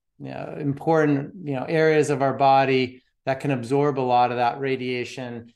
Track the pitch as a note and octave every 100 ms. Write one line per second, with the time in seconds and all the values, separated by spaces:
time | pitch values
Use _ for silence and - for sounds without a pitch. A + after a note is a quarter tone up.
0 | _ - C#3 C3 - - C#3+ C#3 D#3+ D#3+
1 | D3+ C#3 C#3+ - D3 C3 - D#3+ D#3+ D#3
2 | C#3 C3+ C3+ A#2+ C3+ C3+ C3+ C3 B2+ -
3 | _ _ C3+ C3+ C#3+ B2 A#2 C#3 D3 C3+
4 | B2+ B2 B2 B2 A#2+ C#3 C3+ B2+ B2 B2
5 | A#2+ - B2 A#2+ A#2